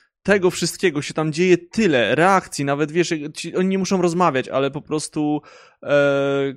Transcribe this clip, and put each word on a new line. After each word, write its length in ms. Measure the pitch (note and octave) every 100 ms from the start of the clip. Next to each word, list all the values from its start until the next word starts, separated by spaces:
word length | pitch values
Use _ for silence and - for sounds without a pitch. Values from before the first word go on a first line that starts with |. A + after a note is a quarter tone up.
| _ _
tego 280 | - G3+ F3+
wszystkiego 500 | - E3+ - F#3 C#3+
się 120 | -
tam 200 | D#3 D#3
dzieje 240 | D3+ F#3 F3
tyle 580 | - - G3+ C3 G#2 B2+
reakcji, 500 | F3+ F#3+ - - C#3
nawet 260 | C#3+ D3+
wiesz, 200 | E3 D#3+
jak 200 | D#3+ D3
ci, 220 | - E3+ D3
oni 140 | F#3+
nie 80 | F#3+
muszą 240 | F#3 F#3+
rozmawiać, 480 | F3 E3+ F3 C3 -
ale 220 | C3 C3+
po 100 | C#3+
prostu, 600 | - D3+ - D#3 D3+ D3+ - - - _
e, 680 | - C#3+ C#3+ C#3 C#3 C#3 C#3